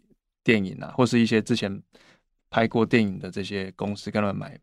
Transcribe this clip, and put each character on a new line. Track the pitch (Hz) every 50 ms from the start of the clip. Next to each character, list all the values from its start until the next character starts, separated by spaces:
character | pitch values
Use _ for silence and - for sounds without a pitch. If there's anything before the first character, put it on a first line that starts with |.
| _ _ _ _ _ _ _ _ _
电 | - 113 107 95
影 | 95 - -
啊， | - - -
或 | - 127
是 | 113 127 117
一 | 113
些 | 110 117 110 -
之 | - 120
前 | 107 107 98 98 101 - _ _ _ _ _ _ _ _ _ _ _ _ _
拍 | - 113 113
过 | 113 - 117 113
电 | 107 - 117 110
影 | 101 92 90
的 | - 92
这 | - 101 95
些 | 92 101 98 95 95 92
公 | - 101 101 104
司 | - - 107
跟 | - 107 104
他 | 101
们 | 98
买， | 101 98 - - -